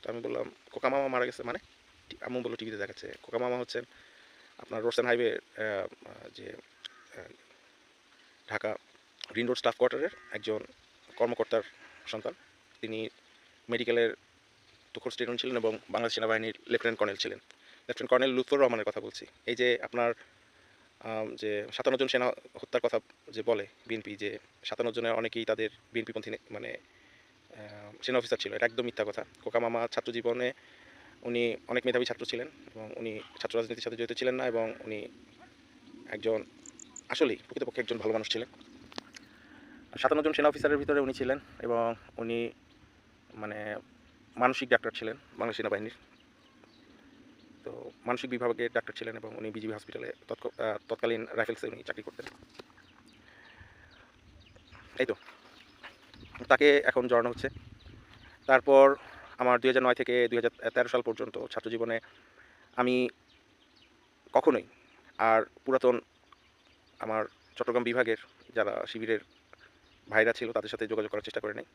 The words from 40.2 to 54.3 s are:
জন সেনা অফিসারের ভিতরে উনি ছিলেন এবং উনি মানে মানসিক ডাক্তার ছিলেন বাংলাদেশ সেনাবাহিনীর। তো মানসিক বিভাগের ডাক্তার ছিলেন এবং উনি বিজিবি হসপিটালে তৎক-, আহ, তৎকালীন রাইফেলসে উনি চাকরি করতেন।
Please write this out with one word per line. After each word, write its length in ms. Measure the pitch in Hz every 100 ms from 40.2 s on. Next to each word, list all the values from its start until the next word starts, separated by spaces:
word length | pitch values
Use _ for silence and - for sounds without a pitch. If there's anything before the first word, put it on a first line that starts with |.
জন 100 | 151
সেনা 160 | 151 147
অফিসারের 280 | 143 151 147
ভিতরে 220 | 143 143
উনি 140 | 135
ছিলেন 260 | 131 127 139 - -
এবং 360 | 120 117 117 113 - -
উনি 340 | 117 117 117 - - - - - _ _ _
মানে 420 | 107 107 104 104 104 - - - - - -
মানসিক 340 | 123 131 127
ডাক্তার 220 | 120 117
ছিলেন 260 | - 110 113
বাংলাদেশ 400 | - - 113 110
সেনাবাহিনীর। 340 | 110 101 110 - - - - _ - - - - - - - - - - - -
তো 280 | - - - - 120
মানসিক 240 | 123 131
বিভাগের 400 | 123 120 117 117
ডাক্তার 200 | 120 - -
ছিলেন 180 | 113 110
এবং 220 | 110 107
উনি 140 | 110
বিজিবি 220 | 110 110
হসপিটালে 400 | 107 - - 120 - -
তৎক-, 360 | 117 117 -
আহ, 140 | 110 104 -
তৎকালীন 380 | 113 117 113 117
রাইফেলসে 360 | 110 110 113 120
উনি 160 | -
চাকরি 200 | - -
করতেন। 220 | 104 - - - - - - - - - - - - - - - - - - - - - -